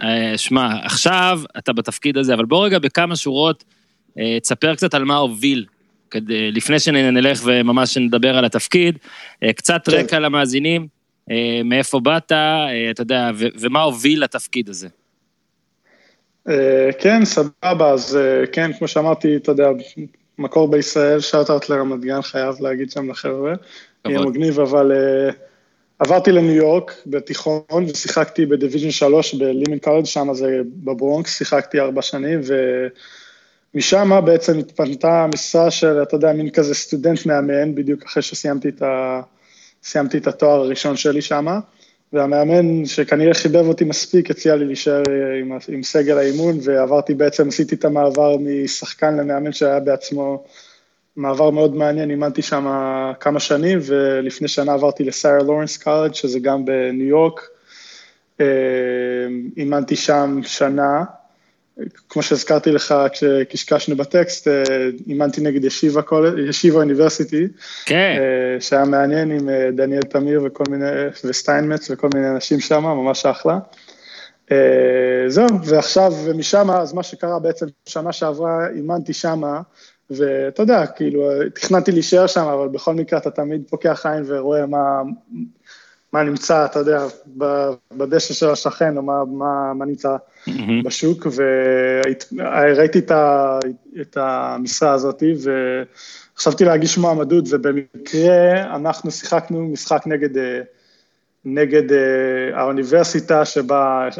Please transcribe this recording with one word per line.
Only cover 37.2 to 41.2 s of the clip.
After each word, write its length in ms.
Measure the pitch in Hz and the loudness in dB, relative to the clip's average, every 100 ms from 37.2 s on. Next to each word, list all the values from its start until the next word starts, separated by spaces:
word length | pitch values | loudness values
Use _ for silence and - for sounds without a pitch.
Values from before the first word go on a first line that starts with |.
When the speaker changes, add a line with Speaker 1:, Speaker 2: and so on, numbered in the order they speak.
| 165 | 0
Speaker 2:
מאמן, 500 | 143 143 143 151 147 | 0 2 0 0 -2
בדיוק 280 | 139 143 | -2 -4
אחרי 200 | - 151 | -4 -6
שסיימתי 460 | - 143 151 143 143 | -4 -6 -4 -4 -4
את 120 | 139 | -4
ה-, 400 | 139 131 131 127 127 _ _ _ _ _ | -4 -2 -4 -6 -8 _ _ _ _ _
סיימתי 340 | - 156 139 151 | -6 -4 -2 -2
את 100 | 139 | -2
התואר 320 | - 151 143 | 2 4 4
הראשון 380 | 131 131 147 135 | 2 -2 -4 -2
שלי 240 | 151 143 | 0 0